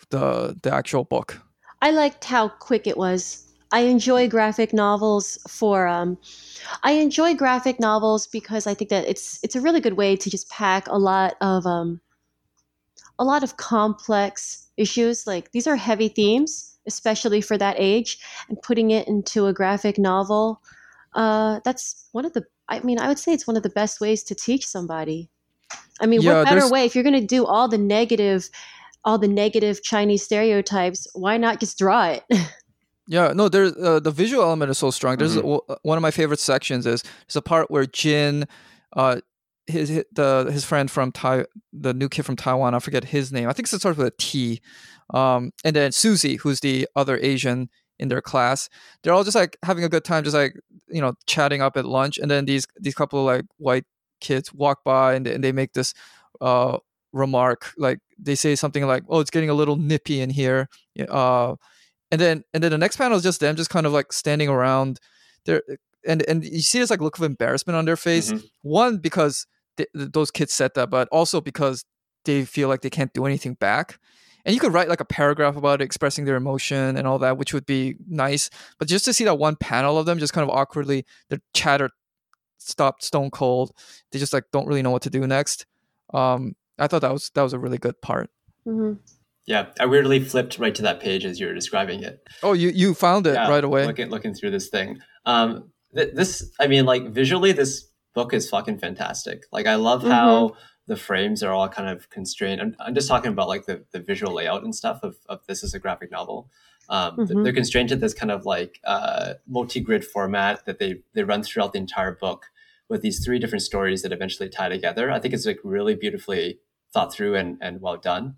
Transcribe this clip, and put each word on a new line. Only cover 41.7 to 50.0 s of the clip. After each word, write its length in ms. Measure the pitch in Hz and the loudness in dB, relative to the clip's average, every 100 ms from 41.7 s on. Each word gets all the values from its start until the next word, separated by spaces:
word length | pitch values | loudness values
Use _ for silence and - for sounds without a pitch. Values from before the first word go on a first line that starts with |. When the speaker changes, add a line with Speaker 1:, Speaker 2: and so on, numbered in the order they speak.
Speaker 1:
the 200 | - 135 | -6 -4
new 140 | 127 135 | -2 -2
kid 160 | - 139 | -4 -6
from 120 | 123 | -4
Taiwan, 360 | 131 127 123 | -2 0 2
I 60 | 120 | 0
forget 240 | - 135 131 | -2 -4 -2
his 280 | 143 131 | -4 -2
name. 160 | 131 117 | -4 -4
I 40 | |
think 140 | 139 226 | -4 -4
it 80 | 196 | -2
starts 180 | 190 151 | -2 0
with 100 | 123 | -2
a 60 | - | -2
T. 440 | - 139 120 117 _ - - - - | -4 -2 -2 -4 _ -20 -20 -20 -4
Um, 380 | 127 131 123 123 - 160 | 0 2 0 -2 -4 0
and 100 | 151 | 2
then 160 | 139 | 2
Susie, 440 | - 220 190 143 123 | 2 2 2 0 -2
who's 240 | 147 131 | -2 -2
the 260 | 143 131 - 139 | 0 0 -2 -2
other 220 | 139 131 | 0 0
Asian 520 | 139 131 131 123 123 _ _ - | 0 0 0 -2 -4 _ _ -8
in 80 | 139 | -4
their 140 | 127 | -4
class, 480 | - 135 120 135 - - - _ | -2 0 2 0 -6 -14 -20 _
they're 120 | 165 | 2
all 120 | 185 202 | 4 4
just, 100 | 208 | 2
like, 220 | 175 - | 2 -2
having 200 | 170 170 | -4 -2
a 60 | 170 | 0
good 160 | 160 | 0